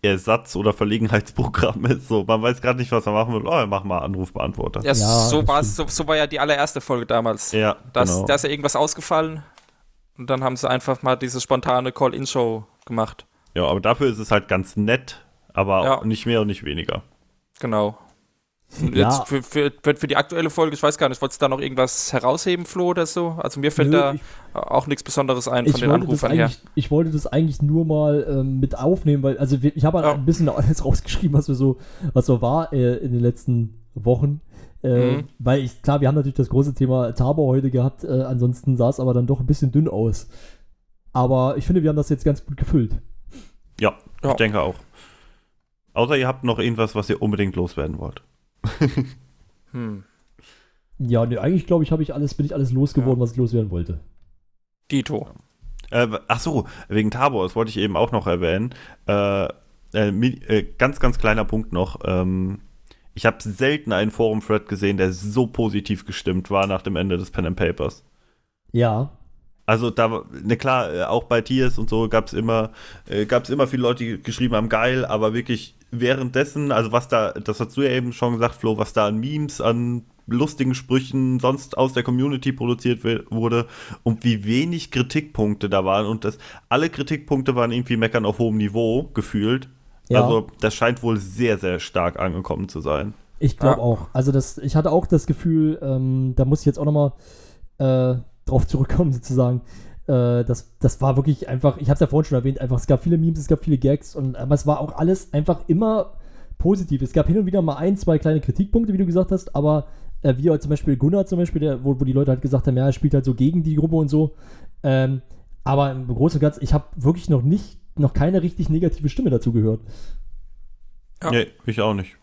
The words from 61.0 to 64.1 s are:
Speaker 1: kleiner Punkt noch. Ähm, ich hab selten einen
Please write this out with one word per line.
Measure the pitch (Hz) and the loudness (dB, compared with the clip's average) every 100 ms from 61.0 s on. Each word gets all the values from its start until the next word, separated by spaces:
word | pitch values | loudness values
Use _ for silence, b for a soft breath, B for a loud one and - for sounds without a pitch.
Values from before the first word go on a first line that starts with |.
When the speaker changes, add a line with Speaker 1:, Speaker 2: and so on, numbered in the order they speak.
| 127 117 | 2 4
Speaker 1:
kleiner | 110 110 | 2 2
Punkt | 107 110 110 | 0 -2 -2
noch. | 87 95 - | -2 -2 -4
Ähm, | - 92 92 92 92 98 - - - b b | -2 0 0 -2 -4 -6 -14 -20 -20 b b
ich | - | -2
hab | - - | -2 -2
selten | 110 95 131 151 113 | -10 -2 0 0 -2
einen | 98 107 | 0 0